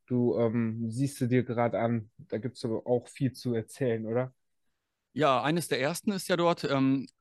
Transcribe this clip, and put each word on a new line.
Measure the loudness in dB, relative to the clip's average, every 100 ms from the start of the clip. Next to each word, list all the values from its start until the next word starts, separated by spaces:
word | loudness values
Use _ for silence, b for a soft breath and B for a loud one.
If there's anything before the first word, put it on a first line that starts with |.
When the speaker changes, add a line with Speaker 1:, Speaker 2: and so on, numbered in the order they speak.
Speaker 1:
Du, | -4 0 2 2
ähm, | 2 0 -2 -2 -6
siehst | -4 -4 -2
sie | 2
dir | 2
grad | 2 0 0
an. | 2 0 0 -4 -14
Da | -8 -6
gibt's | -6 -6 -4
aber | -4 0
auch | -2 -2
viel | -4 -4
zu | -2 -4
erzählen, | -4 -4 -4 -2 -2
oder? | -2 -2 -4 -8 _ _ _ _ _ _ _
Speaker 2:
Ja, | 0 2 4
eines | 2 0 0
der | 0
ersten | 0 -2 -2
ist | -2 0
ja | 2
dort, | 2 2
ähm, | 0 2 4 2 -2 _